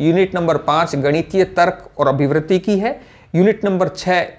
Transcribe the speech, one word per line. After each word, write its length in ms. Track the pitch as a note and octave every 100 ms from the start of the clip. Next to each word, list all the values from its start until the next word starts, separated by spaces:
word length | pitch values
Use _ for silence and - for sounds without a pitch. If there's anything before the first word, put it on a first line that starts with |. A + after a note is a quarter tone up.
यूनिट 340 | D#3 E3+ F#3 F3+
नंबर 220 | E3+ D3
पाँच 380 | - D3+ E3+ C#3+
गणितीय 480 | C#3 D3+ D#3+ F#3+ F#3
तर्क 420 | F3 F3 - - -
और 100 | C#3+
अभिवृत्ति 500 | C3+ C#3+ D3+ D#3 F#3
की 200 | F#3 G3+
है, 220 | A3 C#4+ - - _ E3
यूनिट 300 | G3 G#3+ G3+
नंबर 240 | F#3 E3
छः 360 | - F3+ F3+ -